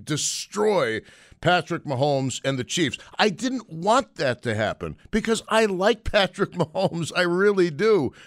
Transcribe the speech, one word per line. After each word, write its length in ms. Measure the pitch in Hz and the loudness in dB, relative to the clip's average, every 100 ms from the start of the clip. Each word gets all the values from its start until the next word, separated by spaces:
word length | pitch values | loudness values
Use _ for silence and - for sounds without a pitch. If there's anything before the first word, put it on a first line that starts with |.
destroy 960 | 104 147 - - - 202 208 196 123 110 - - - _ | -8 -4 -4 -6 -8 0 2 2 0 -2 -6 -20 -20 _
Patrick 440 | 165 180 156 165 - | 2 2 0 -6 -4
Mahomes 560 | 127 147 139 131 - | 0 2 2 0 -2
and 140 | 139 135 | -4 -2
the 60 | |
Chiefs. 340 | 123 - 139 - - - | -4 0 -2 -2 -14 -2
I 100 | 214 | -2
didn't 400 | 151 254 254 - | 0 -4 -6 -8
want 460 | 160 185 240 - - | -8 0 0 0 -4
that 260 | 147 120 | -4 -2
to 140 | 123 107 | -4 -2
happen 420 | 104 78 82 76 - | -2 -4 -8 -10 -4
because 320 | 214 220 220 - | -4 0 -2 0
I 180 | 220 220 | 2 2
like 380 | 185 196 240 | 2 0 0
Patrick 480 | - 208 190 - 196 | 0 0 0 0 -4
<laughs> 20 | |
Mahomes. 580 | 175 151 190 190 165 160 - | -2 -4 0 -2 -2 -4 -2
I 60 | |
really 480 | 180 175 202 202 175 | 0 2 2 4 2
do. 420 | 143 208 208 123 - | 2 2 2 2 -4